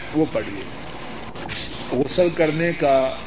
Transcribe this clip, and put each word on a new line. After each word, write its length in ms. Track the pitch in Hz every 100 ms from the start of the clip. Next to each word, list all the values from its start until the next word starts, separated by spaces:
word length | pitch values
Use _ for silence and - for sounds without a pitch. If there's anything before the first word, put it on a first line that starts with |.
| - 151
وہ 100 | 156
پڑھیے۔ 320 | 110 104 101 92 - - - - - - - - - - - -
غسل 360 | 127 147 - 175
کرنے 420 | 165 156 151 170
کا 260 | 165 147 135 131 -